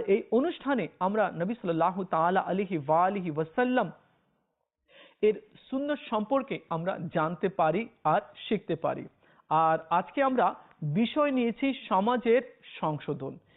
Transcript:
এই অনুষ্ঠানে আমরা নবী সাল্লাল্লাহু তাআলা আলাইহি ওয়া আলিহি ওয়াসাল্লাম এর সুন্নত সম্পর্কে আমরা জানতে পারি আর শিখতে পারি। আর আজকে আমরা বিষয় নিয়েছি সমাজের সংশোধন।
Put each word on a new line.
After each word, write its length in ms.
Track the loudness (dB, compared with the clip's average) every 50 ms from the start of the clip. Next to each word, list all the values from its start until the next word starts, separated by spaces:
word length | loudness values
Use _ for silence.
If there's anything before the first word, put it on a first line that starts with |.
| 2
এই 140 | 2 2 2 2 0 0
অনুষ্ঠানে 520 | 2 2 0 -4 -4 -2 -2 -2 -2 -2 -4 -4 -2
আমরা 240 | -2 0 2 2 0 0 0 -2
নবী 160 | -4 -4 -4
সাল্লাল্লাহু 480 | -4 -2 -2 0 2 2 0 0 -2 -6
তাআলা 360 | -2 0 2 2 2 2 2
আলাইহি 360 | 0 0 -2 -2 -2 -2 -4 -4
ওয়া 200 | 0 2 2 4 4
আলিহি 260 | 2 0 -2 -4 -4 -2
ওয়াসাল্লাম 560 | -4 -4 -4 -2 -2 0 2 2 0 0 -2 -6 -14 _ _ _ _ _ _ _ _ _ _ _ _ _ _ _ _ _ _ _ -20 -20 -20 _ 2 2
এর 140 | 2 2 2 -4 _ _ -20 _
সুন্নত 360 | -8 -6 -4 -2 -2 -4 -4 -4 -4
সম্পর্কে 480 | -2 -2 0 0 0 0 0 -2 -6 -8 -6 -6
আমরা 220 | -6 -4 -2 -4 -4 -4 -6 -4 -2
জানতে 340 | 0 0 0 -2 -2 -4 -4 0 2
পারি 240 | 2 2 2 0 -2 -6 _ _ 0
আর 160 | 2 2 2 0 -4 -18 -14 -6
শিখতে 320 | -4 -4 -4 -2 -4 -6
পারি। 280 | -2 -2 -4 -4 -4 -10 -14 _ _ _ _ _ _ _ 0
আর 260 | 2 4 4 4 2 2 0 0
আজকে 300 | 0 0 0 -2 -2 0 0
আমরা 240 | 2 2 2 2 2 0 -4 -16 _ -14 -8 -6 -2 0
বিষয় 380 | 0 0 2 2 0 0 2 2
নিয়েছি 340 | 2 0 0 0 0 -2 -2 -2 -4 -4 0
সমাজের 540 | 0 2 2 2 0 0 2 4 4 4 2 -2 -18 _ _ -20 -10
সংশোধন। 580 | -4 -4 -4 -4 -4 -4 -6 -6 -6 -6 -10 -10 -12 _ _ _